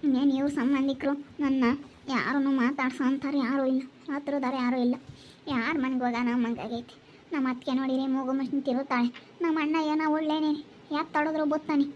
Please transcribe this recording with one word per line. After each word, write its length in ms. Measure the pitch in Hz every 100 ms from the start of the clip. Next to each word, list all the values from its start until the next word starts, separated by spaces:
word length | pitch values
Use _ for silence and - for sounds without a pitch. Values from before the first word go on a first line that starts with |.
ಇನ್ನೇನು 300 | 302 262 285 262
ಇವ್ರ 100 | 285 285
ಸಂಬಂಧಿಕರು 540 | 247 277 277 269 277 285 - -
ನನ್ನ 200 | 285 269 240 277 - - -
ಯಾರನ್ನು 420 | 254 160 277 277
ಮಾತಾಡ್ಸೋ 520 | 269 247 277 262 254
ಅಂತಾರೆ 360 | 262 277 277 285 240
ಯಾರೂ 160 | 277 262
ಇಲ್ಲ, 160 | 262 269 - -
ಹತ್ರದಾರೆ 460 | 285 285 285 254 262
ಯಾರೂ 220 | 247 254 247
ಇಲ್ಲ. 100 | 254 - - - - -
ಯಾರ 200 | 262 233 320
ಮನೆಗೆ 200 | 262 254 247
ಹೋಗೋಣ 220 | 233 247 240
ಅನ್ನಂಗಾಗೈತೆ. 600 | 233 233 226 233 240 - - - -
ನಮ್ಮ 140 | 311 262
ಅತ್ತಿಗೆ 240 | 247 - 262
ನೋಡಿದ್ರೆ 280 | 269 262 269 262
ಮೂಗು 180 | 262 269
ಮುಚ್ಚಿನ 220 | 269 285 269
ತಿರುತ್ತಾಳೆ. 420 | 247 277 254 240 - - -
ನಮ್ಮ 160 | 339 320
ಅಣ್ಣ 140 | 302 320 311
ಏನೋ 140 | 311 311 302
ಒಳ್ಳೇನೇನೆ, 440 | 311 311 311 302 - - - 294
ಯಾಕೆ 160 | 311
ತಡೆದ್ರು 320 | 311 302 311 302
ಬತ್ತಾನೆ. 400 | 302 302 294 285